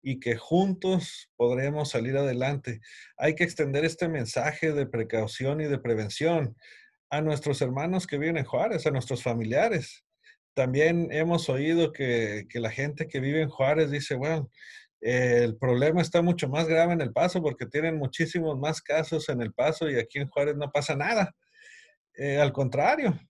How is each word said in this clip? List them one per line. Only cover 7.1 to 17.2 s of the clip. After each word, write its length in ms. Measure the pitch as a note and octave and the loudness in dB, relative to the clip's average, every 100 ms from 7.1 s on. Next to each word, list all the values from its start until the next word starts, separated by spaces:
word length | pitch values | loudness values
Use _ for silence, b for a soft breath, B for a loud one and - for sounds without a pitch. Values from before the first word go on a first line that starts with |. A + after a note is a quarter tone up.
| C#3+ | -2
nuestros 400 | D#3 C#3+ D3 C3+ | 0 -2 -2 -2
hermanos 440 | C3 C3+ E3 F#3 F3 | -2 -2 -2 -2 -2
que 120 | C#3+ | -4
viven 180 | D#3 E3 | -2 -2
en 80 | |
Juárez, 420 | C3 B2+ G#3+ F#3 D3+ | -2 -2 0 0 0
a 40 | |
nuestros 320 | C3+ - A#2+ | -2 -2 -4
familiares. 840 | B2+ A#2 A2 C3 A3+ F#3 - - _ _ b b _ | -2 -2 0 2 2 0 -4 -16 _ _ b b _
También 560 | - B2+ C3 D#3 E3+ E3 | -2 0 4 4 4 0
hemos 380 | D3+ E3 E3+ E3+ | 0 2 0 0
oído 420 | C3 D3+ E3+ D#3 | -2 2 2 2
que, 540 | D#3 C3 A#2+ A2 G#2 G2 | 0 0 0 0 -4 -8
que 100 | B2 | -4
la 100 | A2+ | -4
gente 380 | A2 C#3+ C#3+ D#3 | -2 -6 -4 -6
que 120 | C#3 | -4
vive 200 | C3+ D#3 | 0 0
en 80 | D3+ | 0
Juárez 420 | - C3+ D3+ D3+ | 0 2 4 2
dice, 240 | C#3+ C#3 | 0 -4
"Bueno, 360 | B2+ C#3+ D#3+ C3+ B B B B _ | -2 -2 -2 -4 B B B B _
eh, 420 | A#2 B2 B2 A#2+ | 0 2 4 4
el 120 | A#2+ A2 | 4 0
problema 460 | C3 B2 D3 F3 | 2 4 4 2
está 180 | E3+ F3 | 2 4
mucho 280 | E3+ F3 C3+ | 4 2 0
más 180 | C#3+ D#3+ | 0 2
grave 260 | E3 E3+ | 4 4
en 80 | E3+ | 2
El 120 | B2+ | 0
Paso 280 | A#2+ | 2